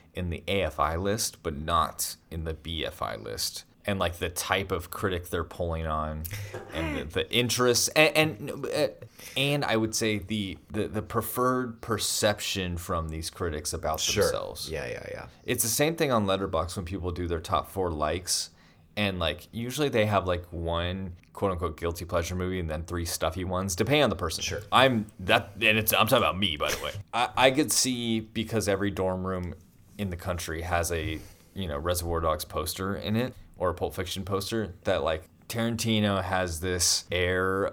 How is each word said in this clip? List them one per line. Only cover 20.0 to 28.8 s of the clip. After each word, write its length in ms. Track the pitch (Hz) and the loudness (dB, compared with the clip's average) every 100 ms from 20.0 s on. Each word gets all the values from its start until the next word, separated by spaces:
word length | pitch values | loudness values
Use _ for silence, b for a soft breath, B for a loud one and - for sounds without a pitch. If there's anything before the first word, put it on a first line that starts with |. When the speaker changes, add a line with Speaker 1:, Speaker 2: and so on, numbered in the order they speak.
| 107 | 4
Speaker 1:
have, 200 | 101 92 | 4 2
like, 180 | 90 87 | 0 -2
one 680 | 85 82 85 85 95 95 87 - | -6 -2 0 0 -2 -6 -10 -16
quote 180 | - 101 | -2 0
unquote 240 | 87 85 76 | 0 -2 -2
guilty 280 | 85 82 85 | -4 -4 -2
pleasure 300 | 87 82 90 | 0 0 -2
movie 260 | 90 92 | -2 -2
and 80 | 82 | -2
then 140 | 78 | -4
three 200 | 80 87 | -4 -4
stuffy 400 | 82 - 80 92 | -2 0 0 0
ones, 320 | 92 90 98 - | -2 -2 -2 0
depending 280 | 107 147 | 2 4
on 60 | 131 | 4
the 60 | 92 | 2
person. 280 | 85 - | -2 -2
Speaker 2:
Sure. 180 | - 76 - | -4 -6 2
Speaker 1:
I'm 360 | 110 131 113 104 - | 6 6 4 -2 -6
that, 300 | 92 110 - - | 2 4 2 2
and 220 | 110 107 | 4 4
it's, 140 | 104 | 4
I'm 160 | 98 107 | 4 6
talking 160 | 127 | 6
about 140 | 82 87 | 4 2
me, 160 | 98 73 | -2 0
by 160 | 76 | -2
the 100 | 73 | -2
way. 100 | 73 98 | -4 -8
Speaker 2:
<laughs> 120 | - | -6
Speaker 1:
I, 160 | 113 123 - | -2 0 6
I 160 | 131 | 6
could 220 | 135 151 | 6 2
see, 480 | - 131 123 117 113 | 2 2 0 0 0
because 480 | 110 113 110 117 98 | 0 -4 0 0 2
every 220 | 98 | 2